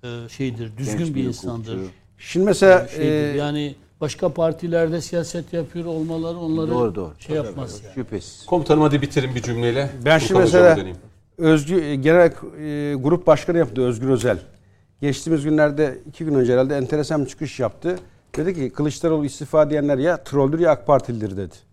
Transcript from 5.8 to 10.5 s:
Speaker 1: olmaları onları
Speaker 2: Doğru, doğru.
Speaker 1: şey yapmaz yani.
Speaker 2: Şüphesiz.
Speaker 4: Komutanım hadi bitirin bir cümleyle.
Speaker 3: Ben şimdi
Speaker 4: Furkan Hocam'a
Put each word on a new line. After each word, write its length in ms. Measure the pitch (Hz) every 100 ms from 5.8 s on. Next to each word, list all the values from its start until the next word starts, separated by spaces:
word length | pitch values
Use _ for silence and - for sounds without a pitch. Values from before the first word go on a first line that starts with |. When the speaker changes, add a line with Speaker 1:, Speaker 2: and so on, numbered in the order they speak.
| 170
Speaker 1:
olmaları 520 | 160 160 160 165 170
onları 340 | 165 160 156
Speaker 2:
Doğru, 240 | 127 117 92
doğru. 160 | 87 73
Speaker 1:
şey 160 | - 151
yapmaz 460 | 123 92 127 90
yani. 100 | -
Speaker 2:
Şüphesiz. 520 | - 127 104 - - -
Speaker 4:
Komutanım 380 | 180 147 151
hadi 180 | 151 139
bitirin 340 | 135 - 127 120
bir 60 |
cümleyle. 480 | 113 117 120 120 139 139 123
Speaker 3:
Ben 120 | 160
şimdi 160 | -
Speaker 4:
Furkan 140 | 190
Hocam'a 160 | 170